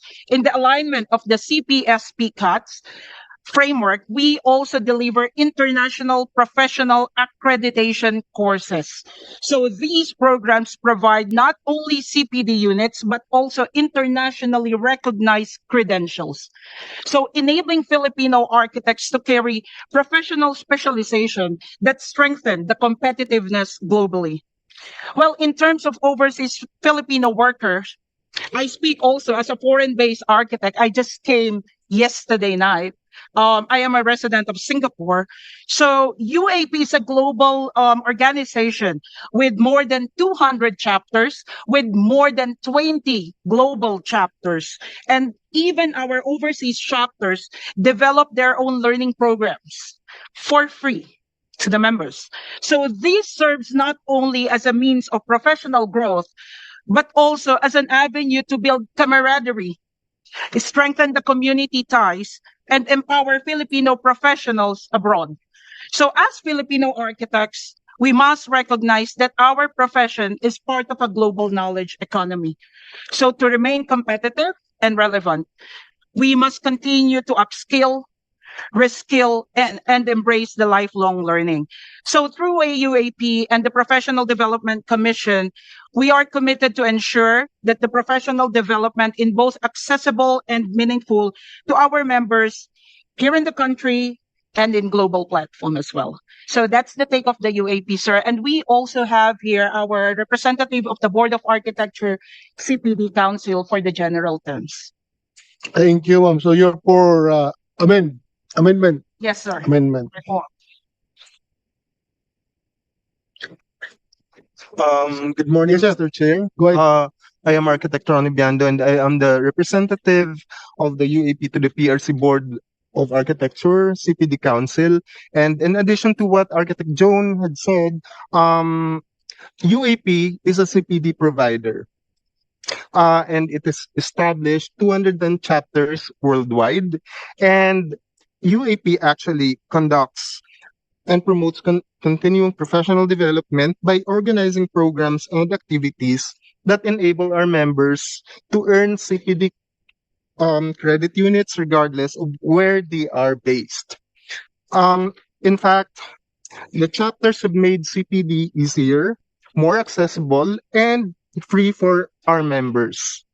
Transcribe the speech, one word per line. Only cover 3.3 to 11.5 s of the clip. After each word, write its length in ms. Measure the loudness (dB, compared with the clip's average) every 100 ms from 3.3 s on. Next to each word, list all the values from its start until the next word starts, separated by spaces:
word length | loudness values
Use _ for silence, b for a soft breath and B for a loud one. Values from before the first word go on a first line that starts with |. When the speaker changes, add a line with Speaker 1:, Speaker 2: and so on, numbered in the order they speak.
| B
Speaker 1:
framework, 600 | -4 0 0 0 0 -2 -4
we 300 | 0 0 2
also 340 | 2 2 0 -4
deliver 520 | -2 -2 0 0 -2 0
international 880 | -2 2 0 0 -2 -4 -2 -2 0
professional 760 | 0 0 0 -2 0 2 2 2 -2
accreditation 1040 | -4 _ 0 0 0 0 -2 0 -2 -2 -6 -2
courses. 680 | 0 0 -4 -8 -8 -14 B B B B
So 300 | -2 0 0
these 420 | -2 -2 -2 -2
programs 640 | 0 2 2 2 0 0 -4
provide 560 | -2 2 2 2 0
not 240 | 2 2